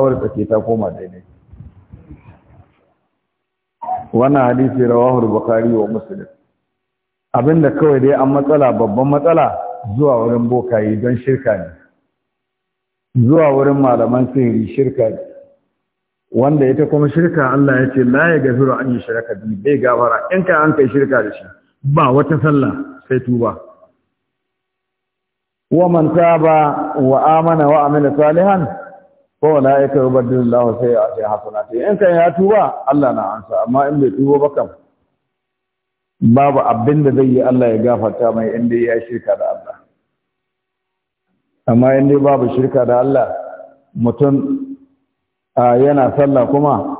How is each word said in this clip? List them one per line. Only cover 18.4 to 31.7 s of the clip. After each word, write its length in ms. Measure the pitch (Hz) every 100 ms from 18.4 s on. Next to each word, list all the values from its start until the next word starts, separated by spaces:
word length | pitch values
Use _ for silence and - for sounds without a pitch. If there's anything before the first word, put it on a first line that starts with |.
| 131 123 135 117
an 140 | 131
yushraka 400 | 120 - 113 113 101
bihi," 140 | 110 98
bai 140 | 127 139
gafara. 400 | 127 117 120 113 -
In 120 | 185 185
ka 160 | 160
an 100 | 151
kai 140 | 151 127
shirka 320 | 139 139 127
da 80 | 107
shi, 120 | - - - _ _
ba 260 | 139 151 139
wata 240 | 135 143 156
sallah 600 | 156 147 127 - - - _
sai 100 | 127 120
tuba. 320 | 120 110 95 - - _ _ _ _ _ _ _ _ _ _ _ _ _ _ _ _ _ _ _
"Wa 160 | 156 180
man 240 | 170 156
taba 800 | 165 170 165 160 156 147 143 151 147
wa 360 | 131 131 143 160
amana 300 | 165 160 143
wa 180 | 151 147
amila 280 | 147 143 143
salihan, 480 | 151 165 196 190 123 - - - _ _ _ _
fa 60 | 151 147
ulaika 360 | 131 139 139 139
yubaddilu 440 | 131 131 123 127
Allahu 400 | 120 120 120 107
sayyi'atihim 480 | 123 117 110 113 107
hasanat." 400 | 107 107 107 -